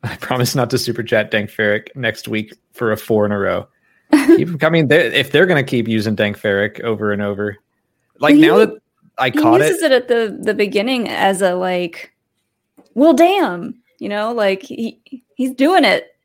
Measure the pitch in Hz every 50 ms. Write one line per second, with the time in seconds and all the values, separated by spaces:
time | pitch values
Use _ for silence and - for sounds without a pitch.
0 | - 113 - - - - 135 127 123 127 - 147 123 120 131 123 - - 113 -
1 | 113 - - 110 107 107 - 107 101 104 - - 110 104 104 110 110 - - 139
2 | 123 113 107 - - - 110 107 107 110 - _ _ _ _ - 123 110 107 104
3 | - - 113 107 104 104 104 101 98 92 90 90 - _ _ _ _ _ _ _
4 | _ _ - 294 277 262 330 - - 170 175 139 - 156 165 165 156 120 147 165
5 | 156 113 - 139 135 - - 143 185 185 175 147 131 139 - 123 110 113 113 110
6 | 104 113 107 95 107 104 101 - - 107 98 98 101 104 - - - 117 110 104
7 | 107 104 104 101 104 101 101 98 104 104 101 - _ _ _ _ _ _ _ _
8 | _ _ _ _ 139 147 294 294 311 339 440 - 220 - - - _ _ _ _
9 | _ _ _ - - 131 - 294 302 330 339 381 - - - 330 330 302 262 247
10 | 247 - 240 233 226 214 196 - - 220 208 214 208 202 202 208 202 247 269 247
11 | 226 - - - - 196 196 180 196 185 180 180 185 185 185 180 180 170 - -
12 | - - _ _ _ _ _ _ _ _ _ _ _ _ _ _ _ _ _ 220
13 | 277 330 311 247 330 349 392 403 339 220 180 175 170 - - _ _ _ _ _
14 | - 196 202 208 214 226 240 233 208 196 190 190 190 - - - 226 226 - _
15 | _ _ - 247 _ _ _ - 254 262 262 - 269 302 370 370 285 208 180 160
16 | - - _ _ _